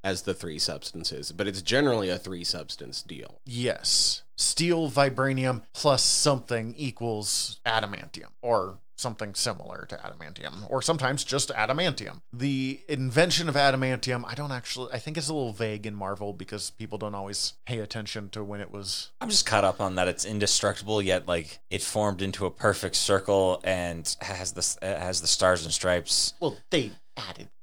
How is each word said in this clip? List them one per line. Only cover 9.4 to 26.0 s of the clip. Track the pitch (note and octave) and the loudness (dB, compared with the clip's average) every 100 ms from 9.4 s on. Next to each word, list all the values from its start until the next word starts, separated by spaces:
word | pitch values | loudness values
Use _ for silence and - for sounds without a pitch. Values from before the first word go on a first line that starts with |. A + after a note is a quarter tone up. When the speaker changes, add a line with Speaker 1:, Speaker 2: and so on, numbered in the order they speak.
| B2 G2+ - - - | -2 -2 -8 -12 -12
Speaker 2:
to | - | -10
adamantium, | - - D#2 - D2+ D#2+ G#2+ | -12 -12 -14 -10 -10 -10 -4
or | C3 | -2
sometimes | C3+ D#3+ C3 C3+ | 2 2 2 0
just | - C#3 - | 0 -2 0
adamantium. | - G#2+ D#3 F3+ - G2+ - - | 0 2 2 0 0 -8 -12 -14
The | A#2+ C#3 C3+ C3 C3+ - | -4 -2 0 -2 -6 -6
invention | C#3+ C3 A#2+ F3 - E3+ | -2 2 4 6 4 2
of | |
adamantium, | C#3 C#3 C3 C3 B2+ - B2 A#2+ | 6 6 6 2 0 0 -2 -4
I | |
don't | A#2+ D3 | -8 -6
actually, | B2+ - B2+ B2 | -6 -6 -8 -6
I | B2+ | -6
think | D#3 D#3 | -4 -4
it's | D3 | -2
a | |
little | D#3 B2 | -2 -2
vague | G2+ A2+ G#2+ G#2+ | -2 -2 -2 -6
in | |
Marvel | G#2 F#2+ G2 G#2 | -6 -4 -4 -6
because | F#2+ F#2+ G#2 - | -8 -8 -8 -8
people | - A2 G#2+ | -8 -8 -6
don't | G#2+ | -6
always | G2+ G2 G2+ - - | -6 -6 -4 -4 -6
pay | - A#2+ | -6 -6
attention | G2+ A#2 G#2 A2+ G2+ | -4 -6 -6 -8 -8
to | G#2+ | -8
when | G2+ G2+ | -8 -8
it | F#2+ | -8
was | G#2 F#2+ - - - | -8 -6 -6 -8 -10
Speaker 3:
I'm | A#3+ | 4
just | G3+ - | 6 8
caught | G#2+ | 6
up | G2 - | 6 4
on | G2 | 0
that | F#2 F2+ | 4 2
it's | E2+ - | 2 -2
indestructible, | G#2 G2+ - G2+ F#2+ G2+ G#2+ | 0 2 4 2 0 0 2
yet, | F#2+ F#2 E2+ | 4 2 2
like, | F2 D#2+ - - | -2 -2 -14 -6
it | F#2 | -4
formed | - A2 G#2 F#2 | -2 2 2 2
into | G2 F#2+ | -2 0
a | F#2+ | -2
perfect | - A2 G2 F#2 - | 4 4 4 0 0
circle | - G2 G2+ G2 F#2+ F#2 | 4 4 6 6 6 4
and | F#2 F#2 F2 E2+ D#2 - | 2 0 0 -4 -4 -6
has | - F#2 F2+ | -6 -6 -6
the | - | -2
s-, | - - | -2 -2
it | F#2 F2+ | -4 -4
has | F2+ F2+ | -2 -2
the | E2 | 2
stars | - F#2 F2+ | 4 6 6
and | D#2+ | 2
stripes | E2 F2+ F2 | 0 2 2